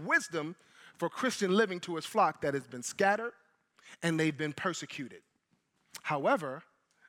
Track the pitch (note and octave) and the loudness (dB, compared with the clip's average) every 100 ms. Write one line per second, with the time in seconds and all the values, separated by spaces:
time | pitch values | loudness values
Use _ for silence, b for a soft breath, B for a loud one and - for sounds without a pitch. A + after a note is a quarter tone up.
0 | F3 D#4+ - E3 D3 F#3 B B B B | 2 0 2 -4 -4 -10 B B B B
1 | E3+ - B3+ - F#3+ G3 G#3+ F3+ - D#3+ | -4 0 -2 0 4 4 4 0 -6 -6
2 | - A3 E3+ - D3 C3+ B2+ B2+ - - | -2 2 2 2 -2 -2 -4 -10 -8 2
3 | G3 G#3 A#3+ - _ _ _ _ B B | 4 4 -2 -12 _ _ _ _ B B
4 | E3+ D#3+ D#3+ C#3 D3+ - F#3 D#3+ C#3+ - | -2 2 2 0 -6 -2 -4 -4 -8 -10
5 | A#2+ F2+ _ _ _ _ _ _ _ - | -10 -12 _ _ _ _ _ _ _ -10
6 | - D3 F3+ C4 C#3+ C#3+ - _ _ b | -4 0 2 2 0 -10 -14 _ _ b